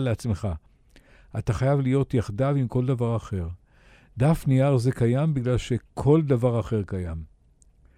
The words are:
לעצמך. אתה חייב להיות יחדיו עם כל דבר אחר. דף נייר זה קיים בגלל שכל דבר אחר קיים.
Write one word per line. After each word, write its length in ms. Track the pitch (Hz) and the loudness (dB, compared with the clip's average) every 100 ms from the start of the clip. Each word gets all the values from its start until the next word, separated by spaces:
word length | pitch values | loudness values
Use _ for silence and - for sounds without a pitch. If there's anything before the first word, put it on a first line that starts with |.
לעצמך. 480 | 131 107 117 98 104 82 - _ _ - _ - - 104 | 0 -2 -2 -4 -4 -8 -12 _ _ -20 _ -20 -12 -6
אתה 140 | - | -4
חייב 280 | 104 131 143 | 0 0 2
להיות 340 | 131 135 131 | 2 0 2
יחדיו 420 | 123 - 101 135 143 | -2 -2 -2 0 0
עם 120 | 123 | 0
כל 180 | 127 127 | -2 -2
דבר 300 | 123 117 113 | -2 -2 -4
אחר. 320 | - 95 85 90 _ _ _ - _ - | -4 -6 -6 -10 _ _ _ -20 _ 0
דף 260 | 147 165 139 | 2 2 2
נייר 300 | 131 139 131 | 4 4 2
זה 160 | 123 | 2
קיים 420 | 120 117 127 156 | 2 2 2 0
בגלל 240 | 135 120 120 | -2 0 -2
שכל 640 | - 120 - - 131 160 | -2 -4 -6 -2 4 4
דבר 380 | 147 120 123 117 | 4 2 2 0
אחר 220 | - 110 | -2 -4
קיים. 400 | 95 95 85 82 78 _ _ _ _ _ _ | -4 -6 -6 -8 -12 _ _ _ _ _ _